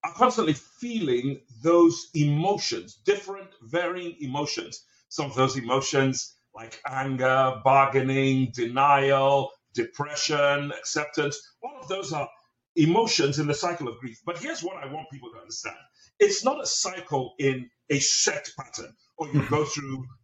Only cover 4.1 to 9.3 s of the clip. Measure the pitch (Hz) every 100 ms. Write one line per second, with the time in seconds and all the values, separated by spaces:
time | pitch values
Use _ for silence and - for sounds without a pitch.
4.1 | 165 139 143 143 - 117 - _ _ _
5.1 | - 139 131 127 131 117 135 131 143 135
6.1 | 127 - _ _ 110 113 - 139 131 135
7.1 | 127 131 131 131 127 135 139 135 135 131
8.1 | 135 135 131 127 127 117 127 143 139 139
9.1 | 139 135